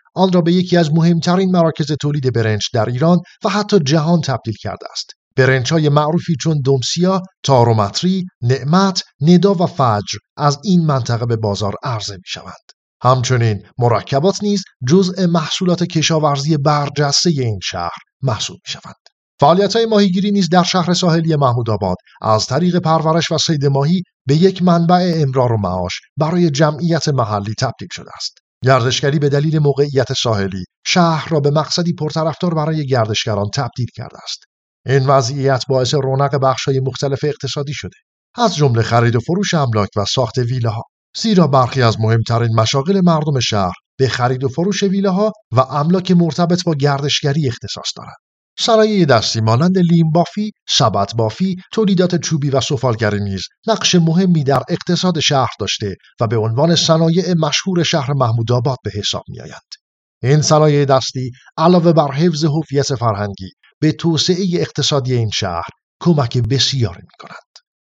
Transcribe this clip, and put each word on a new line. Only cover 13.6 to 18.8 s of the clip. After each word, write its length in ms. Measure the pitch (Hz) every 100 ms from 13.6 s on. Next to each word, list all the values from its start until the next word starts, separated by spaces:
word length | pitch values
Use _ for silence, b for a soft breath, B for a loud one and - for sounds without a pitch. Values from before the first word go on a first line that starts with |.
| b -
مرکبات 640 | 120 107 87 135 185 190
نیز 200 | 208 202 - b 123
جزء 400 | 175 180 185 180
محصولات 560 | 170 147 - 185 175
کشاورزی 760 | 175 160 147 160 151 139 143 156
برجستهٔ 840 | 143 147 139 135 143 143 - 139
این 180 | 120 101
شهر 340 | - 92 87 - _ _
محسوب 360 | 131 104 - 90 -
می‌شوند. 280 | -